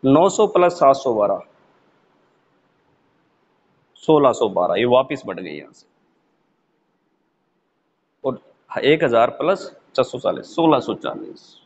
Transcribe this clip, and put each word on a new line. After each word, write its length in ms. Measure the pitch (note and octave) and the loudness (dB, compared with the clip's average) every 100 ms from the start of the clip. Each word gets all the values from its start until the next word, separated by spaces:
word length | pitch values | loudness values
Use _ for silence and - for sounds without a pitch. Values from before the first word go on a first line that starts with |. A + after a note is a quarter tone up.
नौ 260 | C3+ C#3+ F#3 | 4 4 4
सौ 180 | F3+ G#3+ | 2 0
प्लस 260 | F3+ F3 | 4 2
सात 220 | E3+ C#3+ C3+ | 4 2 2
सौ 180 | C#3 | 0
बारह, 260 | A2 G2+ G2 - _ _ _ _ _ _ _ _ _ _ _ _ _ _ _ _ _ _ _ _ _ _ _ _ _ | -2 0 -2 -8 _ _ _ _ _ _ _ _ _ _ _ _ _ _ _ _ _ _ _ _ _ _ _ _ _
सोलह 300 | - D#3 C#3 | 0 4 4
सौ 160 | A2 A2 | 2 -2
बारह, 240 | F#2+ F2+ | -2 -2
ये 100 | G2+ B2 | -2 2
वापस 360 | D3+ C3 C#3 - | 2 0 -6 -10
बढ़ 140 | F#2 | -12
गई 100 | F2+ | -12
यहाँ 220 | D2 - | -14 -18
से। 140 | _ _ _ _ _ _ _ _ _ _ _ _ _ _ _ _ _ _ _ _ _ _ _ _ _ | _ _ _ _ _ _ _ _ _ _ _ _ _ _ _ _ _ _ _ _ _ _ _ _ _
और 160 | C3+ B2+ _ _ _ - | -10 -10 _ _ _ -4
एक 200 | C3 D#3 | 0 0
हजार 260 | D#3+ A#2 A#2+ | 2 2 0
प्लस 380 | - D3+ F#3+ - - _ - | -2 -4 -4 -6 -20 _ -4
छह 60 | |
सौ 160 | B2+ B2 | -4 -4
चालीस, 360 | F#2 F2+ - | -6 -6 -8
सोलह 260 | - E3 C#3+ | -2 2 0
सौ 140 | A#2 G#2+ | -2 -8
चालीस। 580 | - - - - _ _ | -8 -12 -16 -20 _ _